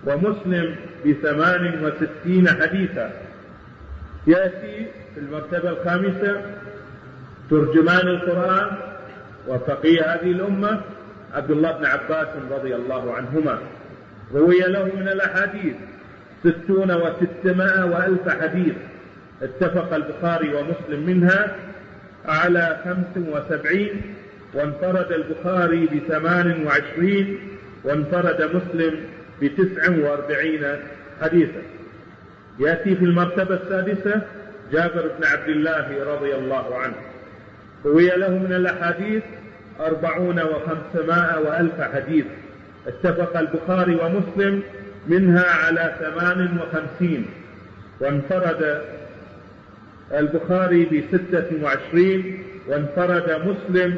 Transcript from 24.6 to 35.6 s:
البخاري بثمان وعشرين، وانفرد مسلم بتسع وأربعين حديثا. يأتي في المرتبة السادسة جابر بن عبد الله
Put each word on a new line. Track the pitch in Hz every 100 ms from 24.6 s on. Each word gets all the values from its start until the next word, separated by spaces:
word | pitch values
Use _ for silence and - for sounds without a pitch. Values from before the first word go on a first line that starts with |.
| 147 139 180 185 175
البخاري | 165 151 156 175 185 175 165 160
بثمان | 151 139 156 160 175 175 165 151
وعشرين، | 143 - 160 180 202 196 196 - - - -
وانفرد | 131 147 147 175 170 151
مسلم | 156 180 - 160 160 156 - - - -
بتسع | 143 - 185 165 165
وأربعين | 165 147 143 143 143 156 156 143 143 - - - -
حديثا. | 160 170 151 - - - - - - - - - - -
يأتي | 147 165 202 180
في | 180
المرتبة | 175 175 202 185 180
السادسة | - 190 185 196 208 214 202 - - - 113
جابر | 147 170 165 160 156
بن | 156
عبد | 151 156
الله | 151